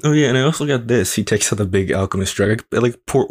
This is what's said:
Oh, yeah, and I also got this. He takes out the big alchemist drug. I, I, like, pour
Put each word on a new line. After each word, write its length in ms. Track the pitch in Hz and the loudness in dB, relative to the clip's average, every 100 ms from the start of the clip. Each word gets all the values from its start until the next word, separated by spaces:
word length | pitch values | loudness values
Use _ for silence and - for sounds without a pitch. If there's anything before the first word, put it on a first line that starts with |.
Oh, 80 | 151 | 0
yeah, 160 | 151 139 | 2 2
and 80 | 131 | 2
I 40 | |
also 240 | 139 160 147 | 0 0 -2
got 200 | 131 113 | -2 0
this. 260 | 120 90 | 0 0
He 100 | - | -2
takes 260 | 98 107 - | 0 0 0
out 40 | 104 | -2
the 80 | |
big 260 | 98 98 92 | 0 0 0
alchemist 460 | 95 95 95 95 - | -2 -2 -2 -4 0
drug. 260 | 101 110 - | 0 -2 -2
I, 40 | - | 0
I, 40 | |
like, 200 | 120 - - | 0 -2 -2
pour 200 | 135 - | -2 2